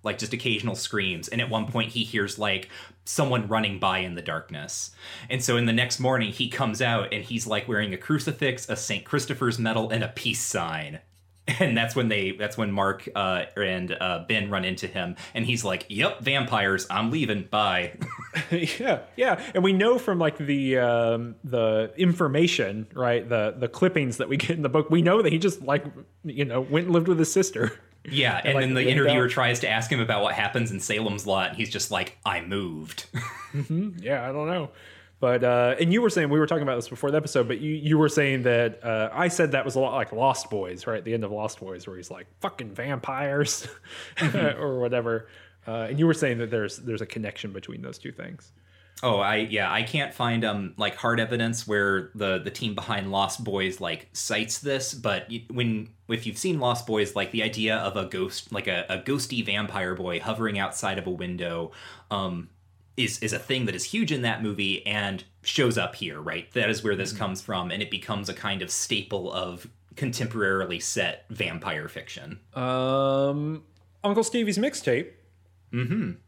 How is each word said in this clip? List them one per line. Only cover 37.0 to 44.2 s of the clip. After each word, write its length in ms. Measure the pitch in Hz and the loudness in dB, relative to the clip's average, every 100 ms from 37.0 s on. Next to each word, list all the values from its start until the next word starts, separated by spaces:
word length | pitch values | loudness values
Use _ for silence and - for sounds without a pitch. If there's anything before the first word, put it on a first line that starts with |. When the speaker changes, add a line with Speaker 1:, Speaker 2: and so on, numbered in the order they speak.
| 139 | 2
Speaker 2:
the 60 | 147 | 2
episode, 320 | 147 135 117 | 2 2 2
but 140 | 120 | 0
you, 100 | 151 | -2
you 240 | 156 151 156 | -2 4 6
were 120 | 156 | 6
saying 340 | 151 139 135 | 6 4 4
that, 400 | 123 120 117 110 | 4 6 4 0
uh, 260 | 120 110 110 | -2 0 0
I 160 | 139 175 | 2 0
said 240 | 175 160 | 4 4
that 100 | 135 | 4
was 120 | 135 127 | 0 0
a 40 | |
lot 140 | 131 131 | 2 2
like 160 | - | -2
Lost 380 | 110 135 123 - | 4 4 4 -2
Boys, 360 | 107 90 92 - | -4 -4 -6 -4
right? 160 | 110 | -4
The 120 | 95 | -2
end 100 | 117 | -2
of 80 | 104 | -2
Lost 300 | 107 107 - | -4 -6 -6
Boys, 260 | 95 92 87 | -12 -10 -12
where 80 | 92 | -14
he's 160 | 87 | -14
like, 160 | 92 90 _ | -14 -16 _
"Fucking 300 | 196 - 110 104 | -8 -6 -12 -8
vampires," 880 | 135 135 - 131 143 143 143 - - - - | -4 -4 -4 -4 0 2 2 0 -8 -16 -18
<laughs> 220 | - - | -16 -14
Speaker 1:
Mm-hmm. 440 | - | -2